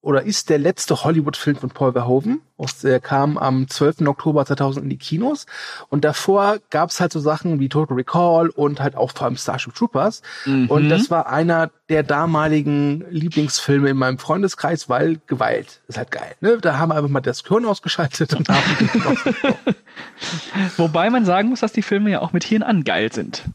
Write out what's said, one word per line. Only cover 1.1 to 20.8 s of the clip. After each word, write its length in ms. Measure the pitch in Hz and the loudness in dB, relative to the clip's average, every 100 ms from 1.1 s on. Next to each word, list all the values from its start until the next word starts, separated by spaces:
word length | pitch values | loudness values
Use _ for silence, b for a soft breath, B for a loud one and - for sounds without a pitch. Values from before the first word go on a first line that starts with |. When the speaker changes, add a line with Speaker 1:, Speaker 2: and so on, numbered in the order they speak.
| 165 139 - - 143 | 0 0 -2 -2 -2
Speaker 1:
von 120 | 131 | -4
Paul 240 | - 135 | 0 0
Verhoeven. 480 | 123 117 131 185 294 _ - | 0 2 2 2 -4 _ -12
Und 260 | 139 - | -10 -4
der 160 | 139 131 | 0 0
kam 380 | - 139 143 147 | 2 0 2 0
am 300 | 135 131 135 | 0 0 -2
zwölften 380 | - 147 147 151 | 2 0 2 0
Oktober 360 | 143 160 151 135 | 0 0 0 0
zweitausend 380 | 139 139 139 | 0 0 -2
in 60 | 143 | -6
die 80 | 135 | -8
Kinos. 480 | - 160 240 294 - B B B B | -6 -2 -2 -4 -10 B B B B
Und 140 | 147 | 0
davor 540 | 151 147 - 196 202 208 _ | 0 0 2 4 4 0 _
gab's 280 | 151 170 - | -2 -2 0
halt 120 | 175 | -2
so 60 | 160 | 0
Sachen 400 | 147 156 180 151 | 0 0 -2 0
wie 100 | 135 | 0
Total 260 | 147 156 127 | 0 0 -2
Recall 540 | 127 170 175 165 165 | 0 2 4 4 2
und 300 | - 147 147 | 2 -2 0
halt 140 | 139 - | -4 -2
auch 160 | 131 | -4
vor 140 | - 135 | -2 -4
allem 120 | 131 | -4
Starship 380 | - - - - | -6 -6 -8 -4
Troopers. 480 | 233 135 139 - B B 139 | -2 2 0 -2 B B -2
Speaker 2:
Mhm. 220 | 135 123 | 2 4
Speaker 1:
Und 180 | 147 147 | 4 4
das 220 | 165 269 | 4 2
war 160 | 170 - | 0 0
einer 420 | 139 170 165 165 _ - | 0 2 2 0 _ -2
der 120 | 156 | -2
damaligen 1040 | 143 147 165 160 156 151 143 147 143 151 - | 2 0 2 2 2 2 2 0 0 -2 -4
Lieblingsfilme 760 | 170 165 156 151 - - 139 139 | -4 -2 0 0 -2 2 4 4
in 80 | 135 | 2
meinem 200 | 127 127 | 0 -2
Freundeskreis, 720 | - 165 196 - 147 165 - | -2 0 0 -2 -4 -4 -2
weil 300 | 123 160 156 _ | 0 0 -2 _
Gewalt 540 | 123 117 117 - - - | -2 0 -2 -4 -20 -14
ist 100 | 127 | -10
halt 100 | - | -8
geil, 240 | - - - | -8 -10 -2
ne? 180 | 196 226 | 0 2
Da 180 | 180 139 | 2 2
haben 100 | 165 | 0
wir 60 | 156 | 2
einfach 140 | 147 | 0
mal 120 | 139 | 0
das 220 | 135 117 | -2 -6
Gehirn 220 | - 214 233 | 0 0 2
ausgeschaltet 680 | 196 - - 151 - 156 | -2 -4 -2 -2 -2 -2
und 160 | - - | 0 2
haben 400 | 196 190 - 226 | 2 2 0 0
Speaker 2:
<laughs> 840 | 233 277 269 277 - 277 - - - _ B B B B 165 B 196 185 | 0 0 0 -2 0 -2 -2 -4 -6 _ B B B B -10 B -4 -4
Wobei 320 | - | 0